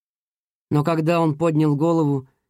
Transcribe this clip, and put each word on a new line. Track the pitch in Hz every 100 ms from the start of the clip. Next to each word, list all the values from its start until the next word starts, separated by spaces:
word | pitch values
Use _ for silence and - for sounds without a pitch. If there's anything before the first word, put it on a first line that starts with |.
| _ _ _ _ _ _ -
Но | 147
когда | 147 160 156 170
он | 160 147
поднял | 165 151 156 143
голову | 170 165 151 139 131 _